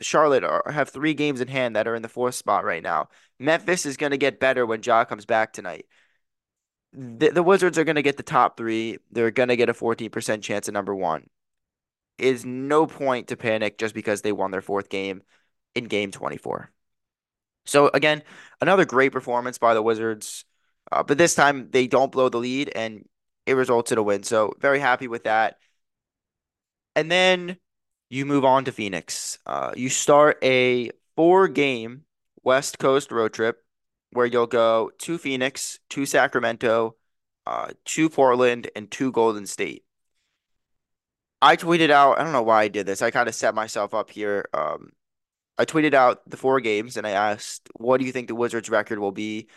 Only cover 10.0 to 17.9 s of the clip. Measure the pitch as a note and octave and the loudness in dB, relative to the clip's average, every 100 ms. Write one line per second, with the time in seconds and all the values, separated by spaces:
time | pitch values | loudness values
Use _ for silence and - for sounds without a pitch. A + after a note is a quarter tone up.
10 | A2 A2+ A#2+ G#2+ - G#2 G#2+ G#2 G2 G2 | -6 -8 -4 -4 -4 -6 -6 -6 -4 -4
11 | F2 D#2 - _ _ _ _ _ _ _ | -2 -4 -6 _ _ _ _ _ _ _
12 | _ - B2+ B2 B2 B2+ C#3 D3+ D3+ - | _ -4 -2 -2 -4 -8 0 0 0 -2
13 | C#3 B2 - B2 A#2+ A2 G#2 - A2 G#2+ | -2 -2 -4 -6 -2 -2 -2 -4 -8 -6
14 | G#2+ G#2 G#2+ G2+ F#2+ F#2+ - G2 G2 G2 | -4 -4 -2 -4 -4 -6 -4 -6 -4 -6
15 | G2 F#2+ _ _ _ _ _ B2 A2+ G#2 | -6 -10 _ _ _ _ _ -10 -4 -4
16 | G2+ - D2 D2 - G1+ - _ _ _ | -4 -6 -10 -8 -8 -10 -10 _ _ _
17 | _ _ _ _ _ _ - C#3+ C#3+ | _ _ _ _ _ _ 0 4 6